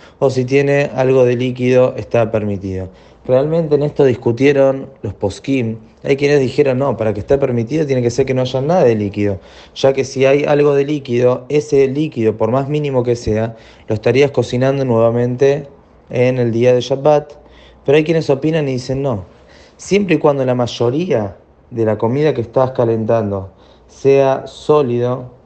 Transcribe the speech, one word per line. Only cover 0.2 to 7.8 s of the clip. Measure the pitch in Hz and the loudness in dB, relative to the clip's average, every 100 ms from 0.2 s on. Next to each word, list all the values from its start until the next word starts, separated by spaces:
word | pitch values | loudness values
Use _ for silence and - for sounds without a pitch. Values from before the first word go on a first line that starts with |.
| 135 | -2
si | 127 | 0
tiene | 123 139 143 143 143 | 0 0 2 0 0
algo | 131 131 131 | 0 2 4
de | 123 120 | 4 2
líquido | 127 123 123 127 127 120 | -2 -2 2 2 2 -2
está | 104 117 113 | -2 -2 0
permitido? | 110 104 98 98 92 92 - - - - | -2 -4 -6 -6 -8 -10 -14 -20 -12 -2
Realmente | 127 151 165 156 | 0 0 -2 0
en | 147 | 0
esto | 147 - | 0 2
discutieron | 139 117 120 117 139 139 135 135 - - | 2 2 -2 0 2 4 2 0 -8 -12
los | 110 | -12
poskim. | - 101 - - 135 113 110 - _ | -6 -6 -6 -4 -4 -4 -8 -14 _
Hay | 143 139 | -4 0
quienes | 143 147 | 2 2
dijeron, | 127 - 139 127 | 2 0 0 0
"No, | 139 110 | -2 -2
para | 110 | -4
que | 101 | -4
esté | - 139 | 0 0
permitido | 131 120 113 156 | 0 -2 -2 -2